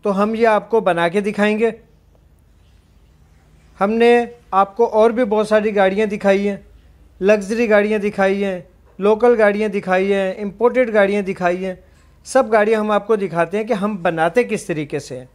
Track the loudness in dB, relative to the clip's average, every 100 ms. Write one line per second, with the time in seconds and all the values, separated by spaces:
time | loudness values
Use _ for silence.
0 | -2 0 0 2 2 2 0 0 0 0
1 | 0 0 -4 -2 0 0 -2 -4 _ _
2 | _ _ _ _ _ _ _ _ _ _
3 | _ _ _ _ _ _ _ -4 -2 2
4 | 4 4 2 -10 _ 0 0 0 0 4
5 | 2 2 0 0 0 0 0 0 0 0
6 | -4 -2 0 0 -2 -6 -14 -20 _ _
7 | -20 _ 2 2 0 -2 2 2 2 -2
8 | -4 0 0 0 -4 -6 -12 _ _ -2
9 | 0 2 2 4 2 2 -2 -4 0 0
10 | 2 0 -2 -6 -10 -2 0 0 0 2
11 | 2 0 -4 -2 -2 -2 -6 -10 -18 _
12 | _ _ -2 0 2 2 2 0 0 -2
13 | 0 -2 -2 -2 -2 -2 -4 -2 -4 -2
14 | -4 0 0 0 -2 -6 -6 -8 -6 -8
15 | -10 -16 -18